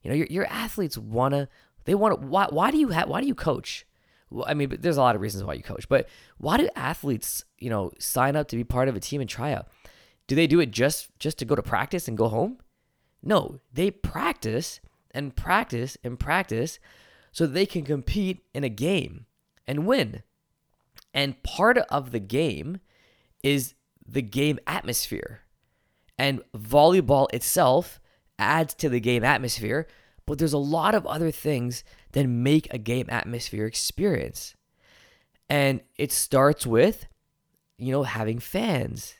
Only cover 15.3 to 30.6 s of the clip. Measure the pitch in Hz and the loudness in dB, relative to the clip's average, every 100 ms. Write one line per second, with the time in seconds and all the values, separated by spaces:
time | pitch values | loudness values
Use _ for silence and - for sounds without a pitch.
15.3 | - - 190 247 117 127 - 123 123 - | -6 0 0 0 -6 -6 -8 -10 -8 -2
16.3 | 175 185 113 156 - - - _ _ _ | -2 0 -4 -4 -8 -20 -20 _ _ _
17.3 | - 165 156 196 180 143 143 - 202 190 | -2 0 2 0 -2 -2 -2 0 0 0
18.3 | 185 _ 135 135 104 147 190 - 82 117 | -4 _ -6 -4 -2 0 0 -2 -12 -20
19.3 | _ _ _ - 143 180 262 117 - - | _ _ _ -6 -2 2 2 0 -6 -18
20.3 | _ _ _ _ _ _ - _ 139 139 | _ _ _ _ _ _ -20 _ -4 -4
21.3 | - - - 214 254 - 143 127 120 98 | -4 -10 2 4 4 2 -4 -2 -6 -2
22.3 | 123 160 76 85 190 _ _ _ _ _ | 0 0 -2 -8 -10 _ _ _ _ _
23.3 | _ 139 143 127 _ _ _ - 131 110 | _ 0 0 -2 _ _ _ -6 -6 -4
24.3 | 135 147 143 - 160 - 113 - - - | 0 0 0 -4 -6 -4 -4 -4 -6 -8
25.3 | - _ _ _ _ _ _ _ - 139 | -16 _ _ _ _ _ _ _ -2 -2
26.3 | 131 - 107 107 143 160 185 123 139 139 | -2 -8 -14 2 6 8 6 6 4 4
27.3 | 120 - 185 135 135 175 - _ _ _ | 0 0 4 6 4 0 -16 _ _ _
28.3 | - 104 160 156 - 156 120 113 120 120 | -2 2 2 0 -2 0 0 2 2 2
29.3 | 139 123 - 107 135 160 _ _ _ - | 2 0 -4 -2 -4 -4 _ _ _ -8
30.3 | 147 160 143 | 0 2 2